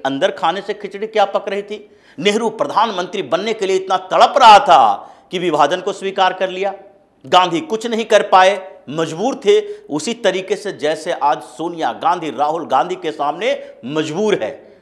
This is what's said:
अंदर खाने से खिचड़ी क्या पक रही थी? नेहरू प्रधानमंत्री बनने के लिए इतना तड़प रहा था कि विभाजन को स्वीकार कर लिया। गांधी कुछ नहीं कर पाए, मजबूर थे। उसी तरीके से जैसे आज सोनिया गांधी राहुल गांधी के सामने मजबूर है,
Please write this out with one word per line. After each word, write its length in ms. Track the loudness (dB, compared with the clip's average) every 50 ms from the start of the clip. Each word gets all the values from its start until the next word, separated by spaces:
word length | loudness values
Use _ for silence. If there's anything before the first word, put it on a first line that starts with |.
| -6
अंदर 240 | -4 -2 0 -2 -2
खाने 300 | -2 -2 -2 -2 -2 -2
से 140 | -6 -10 -10
खिचड़ी 320 | -10 -10 -12 -10 -10 -8
क्या 180 | -4 0 0 0
पक 240 | 0 0 -4 -4 -6
रही 140 | -6 -6
थी? 280 | -8 -8 -12 -14 -16 -18 _ _ _ _ _ -4
नेहरू 300 | 0 0 0 0 0 -2
प्रधानमंत्री 720 | -2 -4 -4 -2 0 0 0 0 0 -4 -6 -6 -6 -8
बनने 320 | -6 -4 -4 -4 -2 -4 -6
के 120 | -4 -2
लिए 100 | -2 -2
इतना 200 | -2 -2 -2 -4
तड़प 380 | -4 -4 0 2 4 4 4 4
रहा 220 | 8 10 10 10 10
था 540 | 10 8 6 6 6 4 2 0 -4 -14 -20 -20 _ -10
कि 80 | -8 -6
विभाजन 420 | -2 0 2 2 2 2 0 -2
को 120 | -4 -6
स्वीकार 400 | -8 -6 -8 -6 -2 0 0 0
कर 180 | 0 -2 -4 -6
लिया। 240 | -4 -4 -6 -6 -6 -10 -16 -20 _ _ _ _ _ _ -4
गांधी 340 | 2 2 2 4 2 0 -4
कुछ 260 | -4 -4 -6 -6 -4
नहीं 180 | -4 -4 -4 0
कर 180 | 2 2 2
पाए, 560 | 4 6 6 6 6 6 4 0 -4 -12 -18 -18 _ -10
मजबूर 440 | -6 -4 -4 -4 -4 -4 -4 -4 -4
थे। 260 | -2 2 2 2 2 2 -2 -8
उसी 380 | -14 -10 -8 -8 -6 -4 -6 -6
तरीके 420 | -2 -2 -2 -2 -2 -4 -6 -6
से 160 | -6 -6 -10
जैसे 400 | -8 -4 -4 -4 -4 -4 -6 -8
आज 300 | -6 -2 0 0 0 -2
सोनिया 500 | -6 -12 -12 -8 -8 -8 -6 -6 -6 -6
गांधी 380 | -4 -2 -2 -2 -2 -2 -4 -6
राहुल 360 | -4 -2 -2 -2 -2 -4 -4
गांधी 280 | 0 0 0 0 0 -4
के 180 | -8 -6 -8
सामने 600 | -6 -4 -4 -4 -4 -4 -2 -4 -4 -4 -6 -14 -18 -16 -10
मजबूर 580 | -6 -4 -4 -4 -4 -4 -2 0 0 0 0
है, 260 | -2 -4 -10 -12 -18 -20 -20 -20